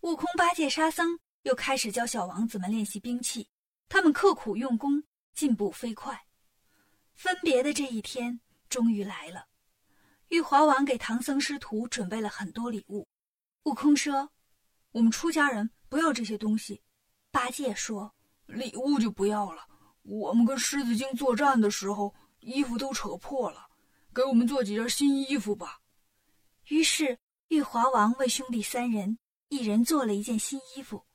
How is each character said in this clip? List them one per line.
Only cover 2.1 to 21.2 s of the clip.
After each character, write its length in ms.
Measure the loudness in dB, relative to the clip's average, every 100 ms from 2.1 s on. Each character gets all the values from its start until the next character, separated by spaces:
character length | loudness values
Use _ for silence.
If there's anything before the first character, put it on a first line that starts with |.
| -4 -4
王 220 | -2 -2
子 100 | -2
们 140 | -2
练 120 | -2
习 160 | -2 -6
兵 220 | -6 -4
器， 260 | -4 -8 -10 _ _ _ _
他 140 | 4
们 100 | 6
刻 220 | 6 4
苦 240 | 4 -2 -4
用 180 | 0 0
功， 280 | 0 0 -2 _ _ -2
进 200 | 0 2
步 140 | 0
飞 240 | -4 -8
快。 320 | -8 -10 -12 _ _ _ _ _ _ _ _ _
分 240 | _ -4 0
别 180 | 2 2
的 100 | 2
这 120 | 0
一 180 | -2 -4
天 380 | -6 -6 -6 -6 _ _ _
终 220 | 0 2
于 120 | 2
来 240 | -2 -8 -12
了。 200 | -16 -18 _ _ _ _ _ _ _ _
玉 120 | 0
华 240 | 4 6 6
王 180 | 6
给 140 | 2 -2
唐 240 | -2 -4
僧 180 | -2 -2
师 180 | -2 -6
徒 280 | -6 -6 -6
准 220 | -6 -4
备 100 | -4
了 80 | -6
很 220 | -6 -10
多 180 | -6 -6
礼 140 | -6 -8
物。 180 | -10 -10 _ _ _ _ _
悟 100 | -6
空 220 | 0 4 4
说 360 | 4 -2 -2 _ _ _ _ _ _
：“我 100 | 4
们 100 | 4
出 200 | 4 0
家 180 | 2 2
人 200 | 2 -4 _ -4
不 80 | 0
要 140 | 2
这 120 | 0
些 140 | -4 -2
东 200 | 0 0
西。” 240 | -2 -14 _ _ _ _ _
八 180 | -2 -2
戒 240 | -2 -4
说 400 | -4 -6 -8 -10 _ _ _ _
：“礼 300 | -8 -8 -4
物 240 | 0 2
就 100 | 2
不 160 | 2 0
要 260 | 0 -2
了， 140 | -8 -20 -20 _ _
我 320 | -12 -8 0
们 120 | 4 4
跟 120 | 2
狮 260 | -2 -2
子 120 | 0 -2
精 160 | -2
作 220 | -2